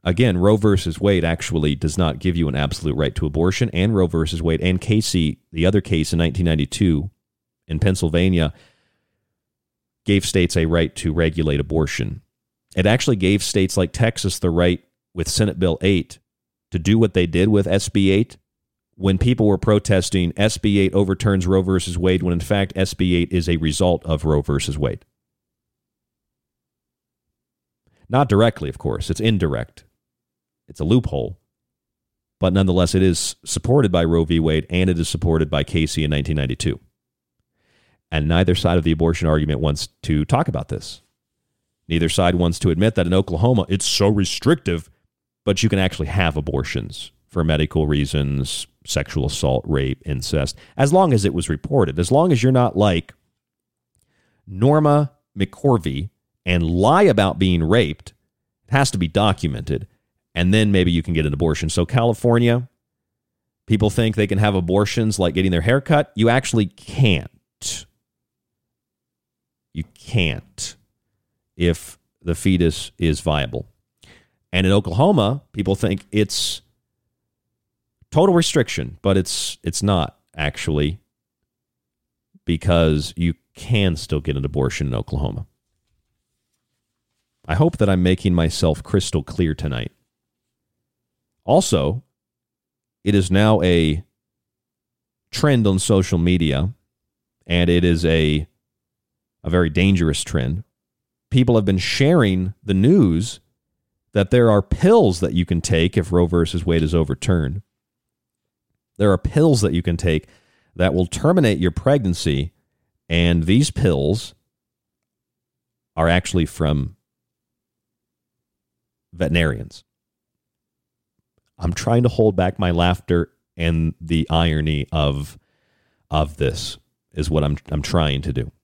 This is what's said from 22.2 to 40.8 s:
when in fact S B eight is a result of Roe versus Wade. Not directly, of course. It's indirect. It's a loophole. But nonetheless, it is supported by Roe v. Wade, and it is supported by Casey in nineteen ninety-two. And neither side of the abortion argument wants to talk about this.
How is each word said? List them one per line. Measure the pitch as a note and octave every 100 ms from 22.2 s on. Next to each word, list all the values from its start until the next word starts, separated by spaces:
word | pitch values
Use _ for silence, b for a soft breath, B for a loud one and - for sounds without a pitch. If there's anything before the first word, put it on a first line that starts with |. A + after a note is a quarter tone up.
when | F2+
in | F2
fact | - G2+ G2 -
S | F#2
B | - F#2 F2
eight | E2+
is | F2+ D#2+
a | E2+
result | D#2+ D2 F2+ E2+ E2
of | D#2
Roe | D#2 D2
versus | C#2+ C#2+ - D2
Wade. | C#2 G1+ _ _ _ _ _ _ _ _ _ _ _ _ _ _ _ _ _ _ _ _ _ _ _ _ _ _ _ _ _ _ _
Not | B2+ A#2+
directly, | G2+ A2+ - D2
of | -
course. | D2+ G#1 -
It's | -
indirect. | A2 G#2 E2+ B1+ A#1+ - _ _ _ _ _ _ _ _ _
It's | -
a | D#2
loophole. | B2 B2 C#2+ A1 F2+ _ _ _ _ _ _ _ _ _ _
But | F#2
nonetheless, | F#2+ F#2+ F2+ F2 F#2
it |
is | F#2 E2 - -
supported | - - - C#3 A2
by | F2 E2
Roe | E2+
v. | D#2+ E2
Wade, | D#2+ D#2 -
and | F2 F#2
it | E2+
is | E2
supported | E2+ E2+ D#2+ D2+
by | D2+
Casey | C#2+ F2 D#2+ - D2+
in |
nineteen | D2 D2 D2+
ninety-two. | C2+ B1 - A#1 _ _ _ _ _ _ _ _ _ _ _ _ _
And | D#2+ D2+
neither | E2+ F#2 F2+
side | E2+ F2
of | D#2+
the |
abortion | D#2 E2 D#2+ E2
argument | D#2 D2+ C#2+
wants | D2+ D2 - _
to | - D2+
talk | D2+ B2+ D#3+
about | C2+ -
this. | -